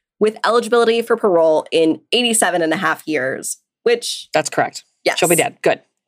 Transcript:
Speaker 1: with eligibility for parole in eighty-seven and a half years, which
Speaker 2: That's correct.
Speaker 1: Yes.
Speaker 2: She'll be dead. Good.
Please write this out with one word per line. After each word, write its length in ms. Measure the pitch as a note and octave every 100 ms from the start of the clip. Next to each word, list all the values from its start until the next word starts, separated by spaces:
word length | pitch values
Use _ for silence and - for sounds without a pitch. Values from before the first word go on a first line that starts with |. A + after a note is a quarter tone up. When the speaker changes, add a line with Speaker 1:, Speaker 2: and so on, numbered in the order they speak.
| _ -
Speaker 1:
with 180 | G#3+ A3
eligibility 600 | G3 A#3 G#3+ A#3+ A3+ A#3
for 120 | A3+ A#3
parole 520 | G#3+ E3+ D#3+ D#3 -
in 300 | D#3+ D#3+ D3+ _
eighty-seven 520 | A#3 A#3+ A3+ F#3+ F3
and 100 | D#3+
a 40 | D#3+
half 300 | D#3+ D3+ -
years, 520 | D3 C3 - - - _ _
which 440 | A#3 A#3 - - -
Speaker 2:
That's 160 | D#3 D3+
correct. 340 | - A#2+ - - _ E3+
Speaker 1:
Yes. 140 | -
Speaker 2:
She'll 100 | E3+
be 60 | E3
dead. 240 | B2 -
Good. 200 | E3 - _ _